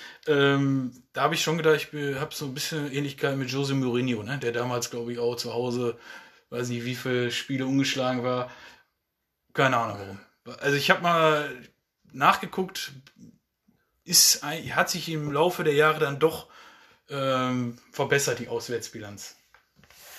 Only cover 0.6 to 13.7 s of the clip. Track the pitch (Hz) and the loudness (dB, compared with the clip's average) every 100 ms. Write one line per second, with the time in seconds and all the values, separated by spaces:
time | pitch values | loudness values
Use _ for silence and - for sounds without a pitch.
0.6 | 139 135 127 - _ - 143 160 - 165 | 4 2 -2 -8 _ 0 0 2 0 2
1.6 | 156 151 - 151 143 135 156 - 143 131 | 4 4 2 -6 -4 -4 -6 -6 -8 -6
2.6 | - 160 143 135 139 135 143 135 127 135 | -6 -4 -4 -4 -4 -2 -2 -2 -2 -2
3.6 | 139 135 127 120 131 113 104 135 123 117 | 0 0 2 0 0 -2 -4 -4 -2 -2
4.6 | 123 123 117 120 120 120 120 120 120 113 | -2 -2 -4 -6 -6 -2 -2 -2 -4 -4
5.6 | 123 120 120 117 - - - _ _ 123 | -2 0 -2 -4 -12 -20 -20 _ _ -6
6.6 | 123 120 120 123 131 123 120 120 - 135 | -4 -4 -6 -6 -2 0 0 -2 -4 -2
7.6 | 131 139 135 135 127 127 123 127 123 - | 0 2 2 0 0 0 0 -2 -4 -10
8.6 | - - _ _ _ _ _ _ _ - | -20 -20 _ _ _ _ _ _ _ 2
9.6 | 135 123 113 101 98 98 - _ - - | 2 2 -2 -6 -10 -14 -18 _ -20 -4
10.6 | 143 143 151 180 175 165 160 151 147 123 | 0 2 4 2 4 4 4 4 0 -8
11.6 | 117 _ _ _ _ 127 156 196 185 - | -16 _ _ _ _ 2 4 4 -2 -4
12.6 | 180 - - 135 - _ - _ _ _ | -4 -6 -10 -12 -20 _ -20 _ _ _
13.6 | _ | _